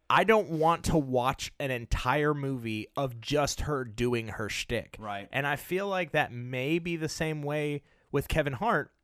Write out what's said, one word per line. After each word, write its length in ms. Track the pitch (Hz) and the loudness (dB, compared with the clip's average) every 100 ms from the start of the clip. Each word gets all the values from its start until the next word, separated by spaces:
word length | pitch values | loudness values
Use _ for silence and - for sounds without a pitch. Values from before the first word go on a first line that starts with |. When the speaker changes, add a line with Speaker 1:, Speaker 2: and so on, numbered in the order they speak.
| - | 4
Speaker 1:
I 140 | 131 | 6
don't 260 | 196 220 165 | 8 6 4
want 360 | 160 156 170 - | 2 4 4 2
to 120 | 165 | 2
watch 540 | 135 127 123 135 - - | 2 2 2 0 -6 -6
an 100 | 143 | -4
entire 640 | 123 117 - 127 143 151 | -4 -2 0 2 2 2
movie 540 | 147 139 131 113 107 107 - | 0 -2 -4 -4 -4 -4 -4
of 260 | 139 117 | -4 -4
just 400 | 113 147 139 - | -2 2 2 0
her 220 | - 147 | -2 -2
doing 460 | 123 107 120 120 113 | -4 0 0 0 -2
her 200 | 104 107 | -6 -6
shtick. 460 | - - 117 - - | -4 -4 -4 -4 -10
Speaker 2:
Right. 280 | 107 101 98 | -8 -8 -6
Speaker 1:
And 140 | 131 143 | -4 -2
I 120 | 143 | -4
feel 300 | - 180 202 | -2 -4 -2
like 260 | 190 170 | -2 0
that 180 | 151 143 | 0 0
may 480 | 120 123 127 131 170 | -2 -6 -4 0 0
be 160 | 170 170 | -2 -4
the 140 | 156 | -4
same 340 | - 156 156 | -2 -2 -2
way 400 | 143 151 151 143 - _ _ | -2 -2 -2 -4 -8 _ _
with 160 | 139 - | -2 0
Kevin 260 | 160 143 | 0 0
Hart. 360 | 131 220 185 135 _ | 0 2 2 0 _